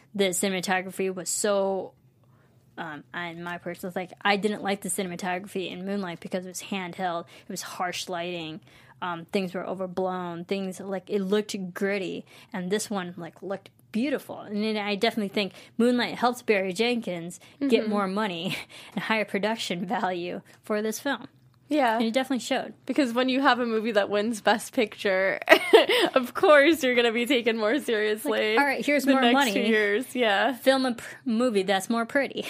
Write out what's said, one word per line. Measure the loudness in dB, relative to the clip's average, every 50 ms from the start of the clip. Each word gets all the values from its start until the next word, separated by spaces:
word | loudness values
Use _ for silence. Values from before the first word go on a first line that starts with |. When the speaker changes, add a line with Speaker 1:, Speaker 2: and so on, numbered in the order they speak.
| _ _ 0
Speaker 1:
the | 0 2 2
cinematography | 2 0 0 0 -2 -2 0 0 -2 -2 -2 -6 -6 -4 -4 -4 -4
was | -6 -6 -6
so, | -4 -2 0 2 2 2 2 0 -2 -4 -6 -10 -14 _ _ _ _ _ _ _ _ _ _ _ _ _ _ _ -14
um, | -12 -10 -10 -10 -14 -14 -12 -10
I, | -10 -8
in | -8 -10 -10 -10
my | -10 -10
personal, | -8 -8 -10 -10 -8 -10 -8 -6
like, | -8 -8 -8 -10 -2 0
I | 2 2
didn't | 2 2 -2 -2 -2 -2
like | -2 -2 -2
the | -4 -6
cinematography | -4 -4 -4 -6 -6 -6 -4 -4 -4 -4 -6 -8 -6 -6 -6 -6
in | -8 -8 -6
Moonlight | -6 -4 -4 -4 -6 -8 -10
because | -10 -8 -8 -8 -8
it | -8
was | -12 -12
handheld, | -10 -8 -6 -6 -6 -8 -6 -4 -4 -4 -4 -4
it | -8 -10 -18 -20 -14 -12
was | -12 -10
harsh | -10 -10 -8 -6 -6 -4 -4 -6 -6 -6
lighting, | -6 -6 -6 -6 -6 -8 -8 -10 -12 -14 -16 -20 -20 -20 -20 -20 -14 -10
um, | -8 -6 -6 -8 -8 -4
things | -2 -2 -2 -2 -6
were | -6 -6
overblown, | -6 -6 -6 -6 -6 -4 -2 -2 -2 -2 -4 -6 -6 -8 -8 -6
things, | -4 -4 -4 -4 -6 -8 -10
like, | -8 -8 -8 -8 -6 -4
it | -2 -2
looked | 0 0 0 0 0 -2 -6 -8 -8 -8 -6
gritty, | -4 -2 -2 -2 -2 -4 -6 -8 -10 -12 -14 -20 -20 -18 -10 -8
and | -6 -4 -2
this | -2 -2 -2 -4
one, | -4 -6 -6 -8 -10
like, | -12 -14 -14 -14 -12
looked | -10 -8 -8 -10 -10 -18 _ _ _ -6
beautiful. | -4 -2 -2 0 -2 -4 -6 -8 -14 -14
And | -10 -6 -4 -2 -2
then | -2 -2
I | -2 -2 -2 0
definitely | 2 0 0 0 0 -4 -2 -2
think | -2 -2 -2 -6 -14 -20 -8 0
Moonlight | 2 4 4 4 2 0 -2 -2
helped | 0 0 0 0 0 0
Barry | 2 2 2 2 -2
Jenkins | -2 0 0 0 0 -2 -4 -6 -8 -8 -8 -10 -14 -16 -20 -18 -8 -4
get | 0 2 2 2 2
Speaker 2:
Mm-hmm. | 2
Speaker 1:
more | 0 0 0
money | 0 0 -2 -2 -2 -4 -4 -4 -6 -6 -6 -10 -14 -18
<laughs> | -20 -16 -8 -8
and | -6 -2
higher | 0 0 0 0
production | -2 -2 -2 0 0 -2 -2 -4 -4 -4 -4 -2
value | -2 -2 0 0 0 -2 -2 -4 -6 -8 -8 -10 -14 -20 _ _
for | -4 -4 -2
this | -2 -4 -6 -4
film. | -4 -4 -4 -4 -8 -16 _ _ _ _ _ _ _
Speaker 2:
Yeah. | -2 2 2 4 4 2
Speaker 1:
And | 2 0
it | 2 2
definitely | 0 0 0 -2 -4
showed. | -2 -2 -2 -2 -2 -6 -12 -14 -8
Speaker 2:
Because | -2 0 2 2 2 2
when | 0 2 2
you | 2 4
have | 4 4 4 4
a | 2
movie | 0 0 0 0 2 2
that | 2 2 2
wins | 0 0 0 0 -2 0
Best | 2 2 2 2 0 -4 0
Picture, | 0 0 0 -2 -4 -2 0 2 2 2 0 0 0 6 6 6 6 8 8 8
<laughs> | 8 8 8 4 2 2 4 2
of | 2 0 0 -2
course | 2 6 8 8 8 8 6 4 4 2
you're | 2 4
gonna | 4 4 2 2
be | 2 0
taken | 2 2 2 2 2 0
more | 2 2 2 2 0
seriously | 0 0 0 0 0 0 -2 -2 -2 -2 0 0 2 2 2
Speaker 1:
Like, | 2
all | 2
right, | 2 0 0 0
here's | 2 2 2 4
Speaker 2:
the | 4 4
Speaker 1:
more | 6
Speaker 2:
next | 6 4 6
Speaker 1:
money. | 4 4 4 2
Speaker 2:
few | 2 2
years. | 4 4 4 4 2 2 0 -2 -4 -2
Yeah. | 0 2 2 2 2 2 0 0
Speaker 1:
Film | 2 2 4 4 4 2
a | -2 -4
pr-, | -6 -10 -16 -16 -10 -4
movie | -2 0 0 2 2 2 2 2
that's | 2 0 0 0 -2
more | -2 -2 -2
pretty. | -2 -2 -2 -2 -2 -6 -8 -8